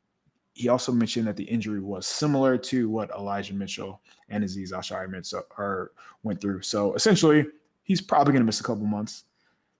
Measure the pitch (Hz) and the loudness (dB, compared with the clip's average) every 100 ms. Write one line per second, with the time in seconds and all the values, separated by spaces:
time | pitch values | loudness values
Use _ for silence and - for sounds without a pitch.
0 | _ _ _ _ _ - 117 123 - 120 | _ _ _ _ _ -4 2 2 2 2
1 | 113 117 110 104 - 117 107 104 98 95 | 2 0 -2 -4 -2 -2 -2 -4 -6 -6
2 | - - 151 139 135 127 - 127 113 110 | -6 -2 2 4 4 2 0 0 0 0
3 | 101 101 101 101 98 98 95 - 98 98 | -4 -6 -6 -6 -6 -6 -6 -8 -10 -12
4 | _ _ _ 104 98 98 92 92 - 92 | _ _ _ -4 -4 -4 -8 -8 -8 -8
5 | 92 92 - 92 - - 101 95 87 - | -8 -10 -8 -8 -10 -6 -4 -4 -6 -14
6 | - - 110 95 101 92 - 104 101 - | -20 -10 -8 -4 -4 -4 -4 0 0 2
7 | 220 185 160 151 151 - _ _ - 185 | 4 6 8 6 4 -6 _ _ -2 -2
8 | - 147 143 135 113 104 - 104 104 104 | 2 4 6 6 4 0 -2 -2 -2 -2
9 | 110 - _ _ _ _ _ _ | -6 -10 _ _ _ _ _ _